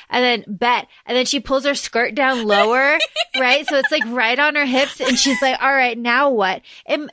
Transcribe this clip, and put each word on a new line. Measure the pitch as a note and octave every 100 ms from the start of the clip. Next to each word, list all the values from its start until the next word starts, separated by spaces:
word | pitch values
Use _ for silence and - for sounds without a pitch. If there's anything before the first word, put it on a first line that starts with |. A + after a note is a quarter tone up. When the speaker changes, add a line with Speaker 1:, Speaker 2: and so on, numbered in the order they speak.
| -
Speaker 1:
And | A#3+
then, | B3 A#3 -
"Bet." | G3+ A#3+ A#3 - -
And | - B3
then | B3+
she | C#4
pulls | - C4+ C4+
her |
skirt | C#4 - A3+ A#3+
down | A3 C4+ C4 G#3+
lower, | G3+ G#3+ B3 C#4 D#4 D#4+ -
Speaker 2:
<laughs> | - C4
Speaker 1:
right? | B3+ C#4 D4+
So | C#4+
it's, | C4+
like, | D#4 A3
right | B3 A3+ B3
on | D4
her | D4
hips. | C#4 C4+ C#4 -
And | C4 B3+
she's | C#4 B3+
like, | C4 -
"All | C4
right, | C#4 B3 A#3
now | A#3+ A#3+ C#4+
what?" | A#3+ F#3+ F#3 - - -
And, | D4 D4